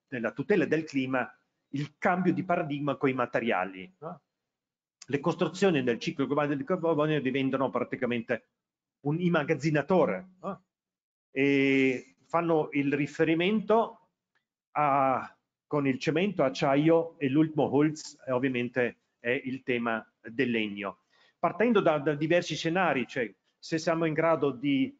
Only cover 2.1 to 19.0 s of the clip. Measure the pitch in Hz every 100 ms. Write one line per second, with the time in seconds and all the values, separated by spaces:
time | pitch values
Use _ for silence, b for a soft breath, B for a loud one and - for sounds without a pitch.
2.1 | 180 185 - - 175 160 143 143 127 139
3.1 | 127 120 131 113 95 95 95 92 _ 156
4.1 | 185 _ _ _ _ _ _ _ _ -
5.1 | 139 170 156 170 - 196 147 123 117 -
6.1 | 156 135 147 147 143 135 180 165 147 156
7.1 | 151 131 135 135 131 131 131 120 135 123
8.1 | 120 - 113 - _ _ _ _ _ 143
9.1 | 160 180 165 143 143 156 151 143 185 123
10.1 | 92 92 _ 185 190 _ _ _ _ _
11.1 | _ _ 135 139 139 135 135 131 123 -
12.1 | _ _ 165 170 160 - 143 143 143 143
13.1 | - 160 165 180 220 - 220 208 - _
14.1 | _ _ _ _ _ _ 147 147 139 135
15.1 | 120 - - _ _ - 147 139 123 -
16.1 | 151 202 - 135 135 147 143 160 165 165
17.1 | - 139 143 156 147 113 135 156 151 -
18.1 | - 135 123 135 123 120 131 117 -